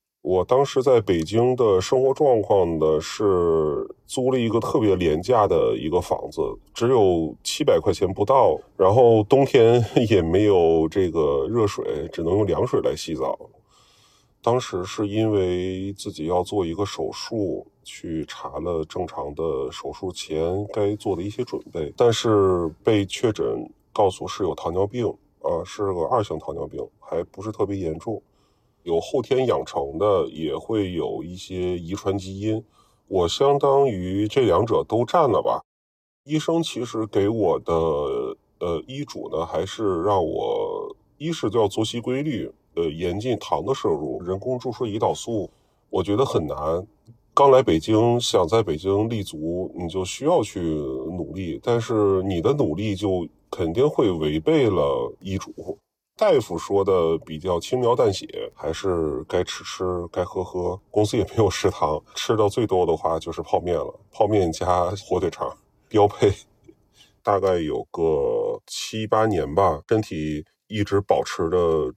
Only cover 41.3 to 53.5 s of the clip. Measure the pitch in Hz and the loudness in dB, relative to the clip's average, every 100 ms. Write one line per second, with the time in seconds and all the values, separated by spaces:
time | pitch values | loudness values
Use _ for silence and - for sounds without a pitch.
41.3 | 160 113 113 104 110 110 120 120 131 151 | -4 -2 2 0 0 -4 -4 -4 -4 -2
42.3 | 113 - - _ - 82 78 90 95 123 | -4 -6 -12 _ -4 -4 -2 -4 -4 -4
43.3 | 113 - 82 76 - 104 76 73 64 87 | -4 -2 -4 -2 -2 0 -2 -4 -6 -6
44.3 | 95 123 127 127 113 117 104 107 80 - | -4 -4 -4 -6 -6 -4 0 0 0 -4
45.3 | 113 87 _ _ _ - 95 90 104 131 | -4 -6 _ _ _ -6 -2 0 2 2
46.3 | 104 76 71 76 85 98 _ _ - _ | 0 -2 -4 -2 -2 -6 _ _ -20 _
47.3 | - 139 131 - 82 - 110 120 120 - | 4 8 8 6 2 4 4 4 2 2
48.3 | 107 85 113 107 78 95 98 113 113 95 | 2 4 2 2 -2 0 0 0 -2 -6
49.3 | 78 80 90 92 82 87 95 92 - 143 | -6 -6 -4 -6 -6 -6 -4 -6 -2 2
50.3 | 175 107 98 82 78 71 67 73 90 73 | 2 0 -4 -4 -2 -4 -6 -6 -8 -8
51.3 | 85 90 76 - 117 110 113 101 95 95 | -8 -8 -6 -2 -2 0 2 2 2 0
52.3 | 87 78 73 104 80 110 98 101 92 82 | 0 0 2 0 -2 -4 -2 -2 -2 -4
53.3 | _ - | _ -14